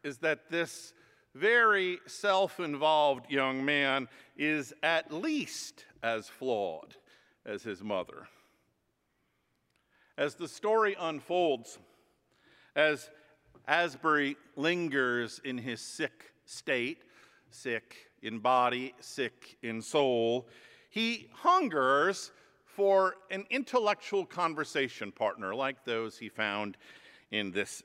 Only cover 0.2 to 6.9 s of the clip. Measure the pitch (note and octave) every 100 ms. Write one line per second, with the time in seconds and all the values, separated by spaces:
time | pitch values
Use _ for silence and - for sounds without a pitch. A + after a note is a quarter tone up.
0.2 | D#3+ D3+ - E3 E3 - - - _ _
1.2 | _ C3 G3 A#3+ A3+ G3+ F#3 F3+ - -
2.2 | G3+ F#3+ F#3+ - E3 C#3+ D#3 D#3 D3 C3
3.2 | A#2+ C#3 C3+ C3 C3+ D3 C#3 C3+ B2 -
4.2 | - - D3 D#3 C3+ D3+ D3+ E3 D#3+ D3+
5.2 | D4 D4+ D#3+ - - - - - A2+ A2+
6.2 | G#2 - C3 A2 F#2+ D#2+ -